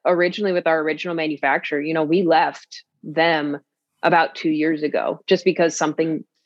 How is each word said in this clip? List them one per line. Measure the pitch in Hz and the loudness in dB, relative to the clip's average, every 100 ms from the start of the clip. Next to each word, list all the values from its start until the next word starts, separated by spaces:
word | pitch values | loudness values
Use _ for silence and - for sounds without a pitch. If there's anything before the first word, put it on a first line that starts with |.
| - | 0
originally | 175 175 196 208 | 2 0 0 -2
with | 175 175 | 0 0
our | 160 | 0
original | 156 151 180 170 | 0 -4 -6 -4
manufacturer, | 156 143 139 156 - 147 | -4 -2 0 0 -2 -4
you | 151 | -2
know, | 160 | -2
we | 151 175 | 2 2
left | 170 160 151 - - - - _ | 4 4 2 -4 -14 -20 -20 _
them | 160 151 165 160 147 143 _ _ _ _ | -6 0 2 2 -2 -6 _ _ _ _
about | 160 170 160 - | 2 2 2 -2
two | 165 | -2
years | 156 156 151 | 0 0 0
ago | 151 - - - - | -2 -2 -4 -4 0
just | 185 190 | 2 2
because | 170 165 - | 2 0 0
something | 156 147 160 156 - _ | -2 -2 -2 -4 -8 _